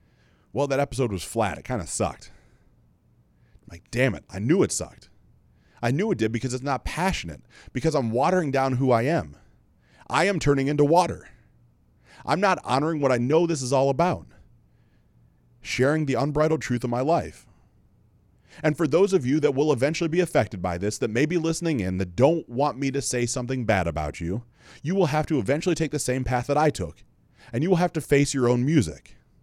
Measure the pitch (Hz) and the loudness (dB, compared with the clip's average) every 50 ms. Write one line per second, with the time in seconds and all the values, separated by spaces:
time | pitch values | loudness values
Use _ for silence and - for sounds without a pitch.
0 | _ _ _ _ _ _ _ _ _ _ - 110 143 135 135 131 123 113 120 120 | _ _ _ _ _ _ _ _ _ _ -4 -4 -2 0 0 0 0 -2 -2 -2
1 | 131 110 101 87 - - - 117 110 95 73 76 - - 127 110 82 - - - | -2 -2 -2 -6 -8 -6 -2 0 0 0 -2 -6 -8 -6 -6 -6 -6 -6 -4 -2
2 | 110 76 - - - - - - _ _ _ _ _ _ _ _ _ _ _ _ | -2 -4 -4 -8 -18 -20 -20 -20 _ _ _ _ _ _ _ _ _ _ _ _
3 | _ _ _ _ _ _ _ _ _ _ _ - _ - - 87 _ _ - 120 | _ _ _ _ _ _ _ _ _ _ _ -20 _ -20 -20 -20 _ _ -2 0
4 | 131 131 92 - - _ 98 98 104 123 165 202 120 95 - - 85 - - - | 0 0 -2 -4 -10 _ -10 -6 0 0 2 2 2 0 0 -6 -8 -10 -12 -20
5 | - - _ _ _ _ _ _ _ _ _ _ _ _ _ - - 120 131 151 | -20 -20 _ _ _ _ _ _ _ _ _ _ _ _ _ -4 -2 -2 0 0
6 | 208 226 185 107 110 110 113 117 127 127 123 127 131 143 135 127 - - - 151 | 0 -2 0 0 0 -2 -2 -2 -4 -4 -6 -6 -4 -4 -4 -4 -4 -6 -4 -2
7 | 175 190 180 - - 82 - - _ _ - - - - _ 127 135 160 147 147 | -2 -2 -2 -4 -8 -10 -14 -14 _ _ -20 -20 -20 -10 _ -2 -2 0 0 2
8 | 123 113 110 120 139 170 185 185 165 143 131 135 131 135 131 123 135 131 123 117 | 0 0 0 0 2 2 2 2 0 0 0 0 0 0 0 0 2 4 4 4
9 | 117 139 170 147 82 73 71 - - _ _ _ _ _ _ _ _ _ _ _ | 2 2 0 -2 -2 -6 -14 -20 -20 _ _ _ _ _ _ _ _ _ _ _
10 | - - - 139 175 202 196 170 - 147 143 139 135 139 151 143 147 143 160 175 | -10 -2 0 2 2 2 0 2 2 2 2 2 2 0 2 2 4 6 6 4
11 | 175 165 90 85 - - - _ _ _ _ _ _ _ _ _ _ _ _ _ | 4 2 -2 -10 -12 -20 -20 _ _ _ _ _ _ _ _ _ _ _ _ _
12 | _ _ - - - - 143 185 202 196 180 - - 98 120 135 147 160 165 151 | _ _ -20 -12 -4 -2 0 2 2 2 2 0 0 0 0 0 2 0 0 0
13 | 143 135 127 120 120 127 151 165 175 165 165 139 131 123 135 131 139 139 135 131 | 2 2 2 2 2 4 4 4 4 2 0 -4 -2 0 2 2 2 2 2 2
14 | 170 180 139 85 - - - - - _ - _ _ _ _ _ _ _ _ _ | 2 0 0 -4 -8 -18 -20 -20 -20 _ -20 _ _ _ _ _ _ _ _ _
15 | _ _ _ _ _ _ _ _ _ _ _ _ - - - - 127 139 156 160 | _ _ _ _ _ _ _ _ _ _ _ _ -12 -8 -2 0 2 2 2 0
16 | 156 135 131 113 131 151 143 147 156 156 156 143 - - 120 117 - 120 120 123 | -2 -2 0 -2 -2 -2 0 0 2 2 0 -2 -2 -4 -4 -2 -2 -4 -4 -2
17 | 135 147 170 156 85 78 - - - _ _ _ _ _ _ _ _ _ _ _ | 0 0 0 0 -2 -6 -14 -18 -20 _ _ _ _ _ _ _ _ _ _ _
18 | _ _ _ _ _ _ _ _ _ _ - - - 156 151 - 170 147 135 170 | _ _ _ _ _ _ _ _ _ _ -18 -2 -2 -2 0 0 -2 0 4 2
19 | 196 196 190 175 127 123 139 156 139 147 135 135 151 156 143 117 127 147 165 - | 2 4 2 0 2 2 0 2 2 2 2 2 2 2 2 2 2 0 0 -2
20 | 170 160 156 180 175 - - - 107 - - 92 87 90 87 87 95 104 - - | -2 0 0 0 0 2 2 0 0 0 -4 -6 -4 -4 -2 -2 -2 -4 -2 -2
21 | 127 117 107 120 147 147 180 170 156 165 160 - 170 165 156 120 92 92 92 92 | -4 -2 2 0 0 2 0 0 0 0 -2 -2 -2 -2 -2 -2 -2 -2 -2 -2
22 | 95 90 87 98 123 147 170 165 - - 120 123 143 147 117 127 139 135 131 139 | -4 -4 2 4 4 4 4 0 -4 -6 -4 -2 -2 -2 -2 -2 -4 -2 -2 -4
23 | 131 - - 123 120 117 - 131 123 120 135 131 117 107 107 95 87 82 76 80 | -4 -2 -2 -2 -2 -2 -4 -6 -4 -4 -4 -4 0 0 2 2 2 0 -2 -4
24 | 76 76 76 - 85 82 92 120 - _ _ _ _ - - - - 147 185 196 | -6 -6 -6 -6 -6 -4 -4 -6 -8 _ _ _ _ -20 -20 -10 -6 -2 0 2
25 | 180 139 139 151 147 - 160 135 101 98 139 156 - 185 170 - 160 143 - 143 | 2 2 2 -2 -2 0 -2 -2 0 0 -2 0 0 -2 -2 0 -2 -4 -4 -4
26 | - - 127 131 127 120 127 120 120 - 143 147 156 156 139 - 90 76 - - | -2 -2 -2 -2 -2 -2 -2 -2 -2 0 0 2 2 2 0 -2 -8 -8 -10 -16
27 | - _ _ _ _ _ _ _ - - - 117 151 185 190 165 180 175 - 156 | -20 _ _ _ _ _ _ _ -18 -6 -4 -2 2 2 2 2 2 0 -2 -4
28 | 135 - 147 143 143 - - 139 123 117 123 120 123 143 165 151 98 80 69 - | 0 2 4 4 4 2 2 2 2 4 4 2 2 4 4 2 2 2 -4 -12
29 | _ - - - _ _ _ _ | _ -20 -20 -20 _ _ _ _